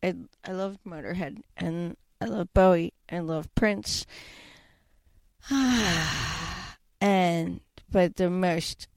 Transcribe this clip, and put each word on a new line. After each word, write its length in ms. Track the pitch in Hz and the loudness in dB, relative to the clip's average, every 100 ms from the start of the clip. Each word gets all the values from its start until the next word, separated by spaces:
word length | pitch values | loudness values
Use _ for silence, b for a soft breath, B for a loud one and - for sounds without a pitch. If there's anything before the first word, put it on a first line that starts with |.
I, 120 | 180 175 - _ - | -2 -4 -10 _ -10
I 60 | |
loved 280 | 185 190 196 | -6 -6 -8
Motorhead, 540 | - 165 107 180 156 - - - | -14 -12 -8 -6 -6 -8 -18 -8
and 400 | 170 165 170 - _ _ | -6 -4 -6 -8 _ _
I 60 | 233 | -6
love 260 | 220 180 | -4 2
Bowie, 400 | - 185 175 170 _ - | 6 6 6 2 _ -12
I 100 | 175 | -8
love 280 | 165 160 151 | -4 -6 -2
Prince. 500 | - 214 202 220 - - | 0 2 0 -4 -6 -8
<sighs> 40 | B B B B B B B B B _ _ _ _ - 277 262 247 208 165 156 151 160 B 165 B B B _ _ | B B B B B B B B B _ _ _ _ -2 0 2 2 2 0 0 -2 -4 B -8 B B B _ _
And, 600 | 202 190 180 170 165 175 _ - - | 2 4 4 2 -2 -6 _ -20 0
but 260 | 202 180 - | 4 4 2
the 120 | 185 | 0
most 600 | 180 185 165 - - - | 2 0 0 -4 -10 -16